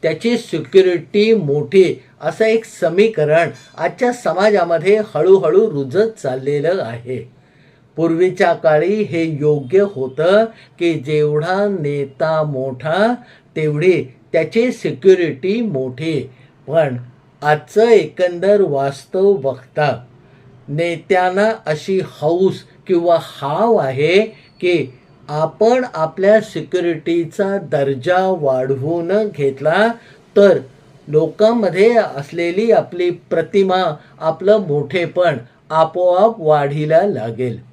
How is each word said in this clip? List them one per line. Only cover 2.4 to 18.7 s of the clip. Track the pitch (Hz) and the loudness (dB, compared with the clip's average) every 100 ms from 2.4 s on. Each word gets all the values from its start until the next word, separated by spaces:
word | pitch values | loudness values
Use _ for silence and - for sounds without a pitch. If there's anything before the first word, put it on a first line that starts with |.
एक | 220 220 | 0 0
समीकरण | - - 170 170 220 220 147 160 165 123 - - | -4 -4 -2 2 0 0 0 2 0 -6 -20 -6
आजच्या | 165 - 240 | -6 -2 -4
समाजामध्ये | 240 185 170 208 208 170 165 175 214 208 | -2 -4 0 2 2 0 0 2 0 0
हळूहळू | 147 170 190 165 175 220 | -2 4 4 4 2 2
रुजत | 147 135 151 220 220 | -2 -4 -2 -2 -2
चाललेलं | 139 127 135 147 147 190 | -6 -6 -4 -2 -2 -2
आहे. | 117 123 123 127 - _ _ _ _ _ _ - | -6 -10 -10 -10 -12 _ _ _ _ _ _ -4
पूर्वीच्या | 165 165 185 185 175 | -2 2 0 2 0
काळी | 160 160 151 170 214 | 2 2 2 2 -2
हे | 208 170 | -2 -2
योग्य | 165 147 147 147 123 185 196 | -4 -2 0 0 0 0 0
होतं | 131 131 135 160 202 226 - - _ | -2 -8 -2 2 4 2 -4 -20 _
की | 170 | -2
जेवढा | 156 123 151 151 151 165 185 208 190 | -2 -2 0 0 0 -2 -2 -2 -2
नेता | 147 143 135 - 160 156 | -4 -4 -6 -4 -2 0
मोठा | 156 135 135 123 156 170 220 247 - - _ - | -2 -4 -6 -6 -4 0 0 -2 -8 -20 _ -4
तेवढी | 156 147 180 170 120 - _ | -4 0 2 2 -2 -12 _
त्याची | 170 156 220 247 | -2 0 0 0
सिक्युरिटी | - 165 123 190 185 165 127 185 220 | -2 -6 0 4 4 2 -4 -4 -2
मोठी, | 226 143 131 123 160 151 - - _ _ - | -2 -4 -6 -6 -6 -6 -8 -16 _ _ -4
पण | 160 147 120 - _ _ _ | 0 0 -4 -12 _ _ _
आजचं | 147 151 - 202 233 | -2 -2 0 0 4
एकंदर | 214 156 - 180 175 190 208 | 4 2 -2 -2 0 2 2
वास्तव | 185 | 2